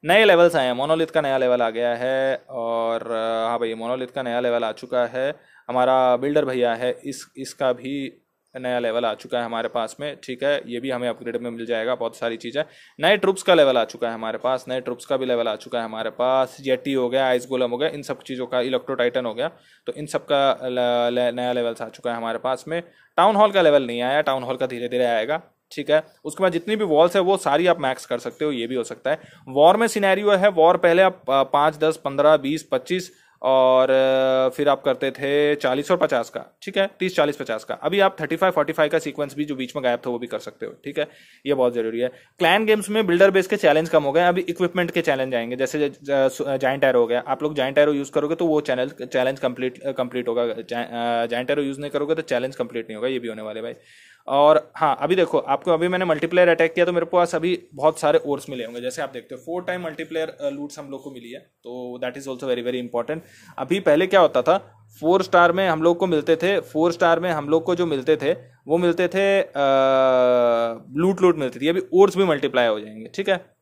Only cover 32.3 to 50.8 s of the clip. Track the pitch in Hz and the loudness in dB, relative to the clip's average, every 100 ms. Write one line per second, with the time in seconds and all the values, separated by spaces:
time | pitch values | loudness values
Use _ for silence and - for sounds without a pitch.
32.3 | 156 135 156 151 131 - 185 180 _ _ | 6 2 -2 -4 -6 -2 -6 -6 _ _
33.3 | _ 127 131 131 131 131 131 131 131 131 | _ 2 4 6 6 4 4 4 2 2
34.3 | 131 131 127 143 139 143 127 139 127 139 | 2 0 0 0 2 0 -2 -4 -4 -2
35.3 | 143 147 147 135 131 143 180 160 131 113 | 0 0 0 -2 -2 0 0 2 0 -4
36.3 | - - _ - 196 196 _ 185 180 147 | -10 -14 _ -8 -2 -2 _ -4 0 0
37.3 | 143 127 110 - 117 147 196 190 190 156 | 0 -8 -8 -8 -6 -4 2 2 0 -6
38.3 | 165 190 170 143 160 151 160 151 135 143 | 0 0 0 -2 0 0 0 -4 -8 -8
39.3 | 135 147 135 127 147 127 120 131 120 117 | -6 -8 -6 -8 -4 -2 -2 -4 -6 -6
40.3 | 110 110 - 110 - - 143 143 - _ | -8 -10 -14 -14 -14 -12 -6 -6 -8 _
41.3 | _ - 143 123 120 113 117 123 - _ | _ -4 2 2 0 -4 -4 -6 -6 _
42.3 | _ 170 190 214 214 196 214 202 175 196 | _ 2 2 2 0 0 -2 0 4 6
43.3 | 190 185 160 170 151 165 160 143 143 175 | 4 0 2 4 2 4 2 2 2 2
44.3 | 175 180 175 175 180 170 170 160 135 131 | 2 -2 -2 -2 -2 -2 -2 0 0 0
45.3 | 123 117 123 131 156 143 135 139 139 135 | -2 -4 -4 -4 -2 -4 -4 -4 2 2
46.3 | 131 139 135 135 139 135 127 117 120 135 | 0 -4 -2 0 2 2 4 2 0 -2
47.3 | 135 151 143 131 139 147 143 139 151 147 | -4 -2 -2 0 4 4 2 -2 -2 -2
48.3 | 165 170 151 147 127 131 - 123 135 127 | -2 0 0 0 -2 -2 -6 -6 0 0
49.3 | 131 131 123 127 123 139 131 123 127 120 | 0 -4 -4 -6 -6 -8 -4 -4 -4 -4
50.3 | 117 120 117 113 120 | -2 -2 -4 -8 -8